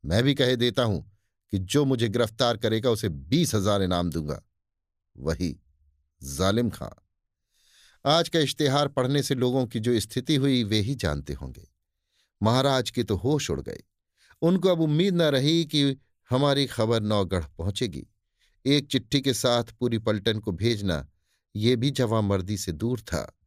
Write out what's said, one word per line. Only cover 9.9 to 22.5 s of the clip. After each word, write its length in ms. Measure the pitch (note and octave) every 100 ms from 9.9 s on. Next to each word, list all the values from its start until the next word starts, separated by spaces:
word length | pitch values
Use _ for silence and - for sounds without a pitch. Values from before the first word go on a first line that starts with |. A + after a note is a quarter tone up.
| A#2+
स्थिति 360 | - - B2 D3
हुई, 280 | C#3 B2+
वे 160 | G#2+ G#2+
ही 160 | G#2 C#3
जानते 380 | E2+ D2 C#2+
होंगे। 360 | C#2 C2 C#2 - _ _ _ _ _ _ _
महाराज 460 | G#2 B2 C3+ C3 A#2
के 140 | -
तो 120 | A#2 G2
होश 340 | A2 D3 -
उड़ 120 | C#2
गए। 220 | - - - _ _ _ _ _
उनको 280 | E3 F#3 F#3
अब 120 | E3+
उम्मीद 340 | D#3+ D3+ G3 F3
न 60 |
रही 440 | D#3+ C#3 C#3 E3 D#3+
कि 320 | D3+ C#3 C3+ _ _ _
हमारी 360 | B2+ C#3+ C#3 C#3
खबर 360 | - A2 A#2
नौगढ़ 420 | G#2+ G#2 F#2+ F#2
पहुंचेगी। 640 | D2+ - E2+ G2 A#2 D2 - _ _ _ _ _ C3
एक 220 | D3 C#3+
चिट्ठी 340 | C3+ - C#3+
के 120 | C3+
साथ 300 | A#2+ C3 A#2+
पूरी 340 | A#2 - B2 A2+
पलटन 420 | A2 G#2+ G2+ G#2+
को 120 | G#2+
भेजना, 580 | F2+ A#2 A2 G2+ D#2 C#2 _ _ _ _ G#2+
ये 200 | A2+ B2
भी 160 | C3+
जवांमर्दी 680 | C3 A#2+ A2+ G#2 G2 F#2